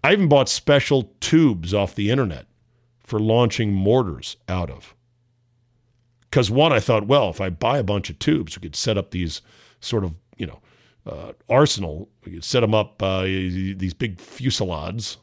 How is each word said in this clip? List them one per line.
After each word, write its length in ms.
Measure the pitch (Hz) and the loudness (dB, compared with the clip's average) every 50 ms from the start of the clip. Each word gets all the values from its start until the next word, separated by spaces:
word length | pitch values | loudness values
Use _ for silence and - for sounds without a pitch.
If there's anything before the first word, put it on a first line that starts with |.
| - | 4
I 100 | 147 190 | 2 2
even 160 | 208 190 151 | 4 4 6
bought 200 | 147 139 131 - | 6 4 4 2
special 640 | - - _ - 143 139 - - 143 135 104 - _ _ | -2 -2 _ 4 4 4 4 2 0 0 0 -4 _ _
tubes 540 | - - - 160 165 139 107 85 80 87 98 | -2 2 4 6 6 4 2 0 -4 -2 0
off 220 | 104 98 95 - | 0 0 -2 -2
the 160 | - 101 104 | -4 -2 0
internet 340 | 120 139 127 98 78 64 - _ _ _ _ _ _ _ _ _ _ _ _ | 0 0 0 -2 -4 -10 -14 _ _ _ _ _ _ _ _ _ _ _ _
for 140 | - 117 107 | -6 -2 -2
launching 520 | 107 110 110 120 120 117 - - 113 104 101 | 2 4 4 4 4 2 2 -2 -2 0 0
mortars 640 | 95 95 101 117 131 120 92 73 60 - - - _ _ - | 0 2 4 4 4 2 0 -6 -10 -12 -14 -16 _ _ -6
out 200 | 92 92 87 - | -4 -4 -4 -6
of. 260 | 64 - - - _ _ _ _ _ _ _ _ _ _ _ _ _ _ _ _ _ _ _ _ _ _ _ _ _ _ _ _ | -10 -16 -20 -20 _ _ _ _ _ _ _ _ _ _ _ _ _ _ _ _ _ _ _ _ _ _ _ _ _ _ _ _
'Cause 200 | - 135 120 95 | 0 0 2 2
one, 220 | 110 131 151 170 185 | 2 4 4 4 4
I 60 | 180 | 2
thought, 280 | - - 117 107 104 | 2 2 0 0 2
well, 220 | 104 135 143 117 92 | 4 4 4 4 2
if 100 | 80 - | -2 -4
I 100 | 98 95 | -6 -6
buy 280 | 85 - - 113 135 | -4 -2 -2 0 0
a 60 | 143 113 | 0 0
bunch 260 | 92 104 101 - - | 0 -2 -2 -4 -6
of 100 | 82 _ | -12 _
tubes, 380 | - 151 156 147 104 - - | 0 0 0 0 0 -6 -10
we 40 | - | -14
could 140 | - 80 - | -14 -10 -8
set 220 | - - 113 110 | -4 -2 0 0
up 140 | 101 - _ | -2 -2 _
these 300 | - 90 87 80 73 - _ _ _ _ _ _ _ _ | -6 -6 -4 -4 -6 -10 _ _ _ _ _ _ _ _
sort 240 | - - 120 107 98 | -8 -4 -4 -2 -2
of, 120 | 87 80 - _ _ _ | -4 -8 -10 _ _ _
you 100 | _ - | _ -10
know, 120 | 85 - - _ _ _ _ _ _ _ _ _ | -10 -10 -18 _ _ _ _ _ _ _ _ _
uh, 280 | - - 73 82 - - _ _ | -14 -14 -14 -14 -16 -18 _ _
arsenal. 640 | - - 131 151 - - 101 95 80 73 85 98 _ _ _ _ | 2 4 4 4 4 2 -4 -6 -8 -8 -10 -12 _ _ _ _
We 80 | 87 87 | -16 -16
could 100 | 82 80 | -12 -8
set 200 | - - 123 113 | -2 0 2 2
'em 100 | 107 110 | 4 2
up, 280 | 92 90 - _ - | 2 0 -2 _ -4
uh, 200 | 98 95 95 95 92 | -4 -2 -2 -2 -2
these 720 | 95 95 95 92 92 90 95 95 95 98 92 95 92 87 | -2 -2 -2 -4 -4 -4 -4 -4 -6 -6 -4 -6 -6 -4
big 240 | _ 117 113 92 | _ -8 -8 -8
fusillades. 1000 | 85 - - - - 127 131 - - 104 90 85 76 73 85 98 113 104 - - _ | -12 -18 -20 -16 -6 -4 -4 -2 -2 -4 -4 -4 -6 -8 -8 -8 -8 -10 -10 -12 _